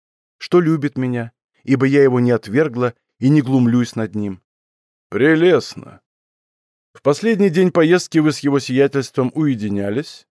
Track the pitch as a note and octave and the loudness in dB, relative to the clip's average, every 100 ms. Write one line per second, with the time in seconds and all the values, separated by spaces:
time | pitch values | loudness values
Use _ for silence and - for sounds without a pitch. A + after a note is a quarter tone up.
0 | _ _ _ _ - F3+ D#3+ D#3+ C#3 - | _ _ _ _ 0 2 2 0 -4 -4
1 | B2+ A#2+ A#2 - _ _ - C3+ C3+ C#3+ | -4 -4 -8 -14 _ _ -2 0 2 4
2 | C#3 B2 B2 A2+ - A#2+ D#3 A#2+ B2 - | 4 4 0 0 -2 -2 -2 -2 -4 -6
3 | _ _ C3 D3+ B2+ C3+ A#2+ B2 A#2+ - | _ _ 2 2 2 0 2 0 -2 -6
4 | A2 G#2 G#2 F#2+ _ _ _ _ _ _ | -8 -8 -10 -10 _ _ _ _ _ _
5 | _ G#2 C#3+ D#3+ F3 D3+ - - - - | _ -2 0 2 2 2 -2 -12 -20 -20
6 | _ _ _ _ _ _ _ _ _ - | _ _ _ _ _ _ _ _ _ -4
7 | C#3 - A3 G#3+ G3+ D#3+ F#3 E3+ D#3+ F3+ | -2 0 0 2 2 2 2 2 2 2
8 | - E3 D3+ C#3+ C#3+ C#3 C3 B2+ C#3 C3+ | 0 0 0 0 -2 -2 -2 0 0 0
9 | B2 - B2+ D3+ D3+ A#2+ G#2 G2+ G2+ A2 | -4 -4 -4 -2 -2 -2 -4 -4 -4 -6
10 | D#3+ - _ | -8 -16 _